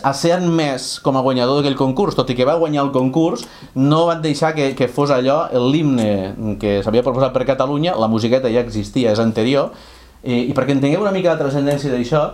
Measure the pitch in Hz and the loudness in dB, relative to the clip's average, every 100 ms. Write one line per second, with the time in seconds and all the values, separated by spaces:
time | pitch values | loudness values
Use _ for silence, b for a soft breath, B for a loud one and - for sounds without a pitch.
0 | 139 139 170 180 175 165 151 131 - - | -2 0 0 2 2 2 0 -4 -6 -4
1 | 151 131 131 127 123 143 143 135 135 131 | 0 2 2 2 2 2 0 0 0 2
2 | 190 - 127 123 127 165 160 147 139 135 | 0 0 -2 0 2 2 0 0 0 0
3 | 131 156 165 - - B B 131 139 156 | 0 2 0 -2 -10 B B 0 2 4
4 | 170 165 156 143 160 160 139 120 123 - | 2 0 -2 0 -2 0 -2 0 -2 0
5 | 143 131 131 147 165 123 123 151 151 127 | 2 2 2 0 0 0 2 2 2 2
6 | 107 101 92 101 107 101 107 101 104 113 | 0 0 -4 -6 -6 -2 0 0 2 0
7 | 135 123 131 127 127 131 131 143 165 139 | 0 0 0 0 -2 0 0 0 -2 0
8 | 110 113 113 127 127 117 117 107 104 131 | 0 0 2 2 2 0 -2 -6 -4 0
9 | 117 107 117 110 113 139 165 B B B | 0 2 0 0 0 0 -2 B B B
10 | B B 131 120 120 131 127 139 139 170 | B B -4 -2 0 -2 0 0 0 0
11 | 208 190 175 151 143 143 143 143 143 123 | 0 0 0 0 -2 0 0 -2 -2 -2
12 | 120 156 151 | 0 0 -2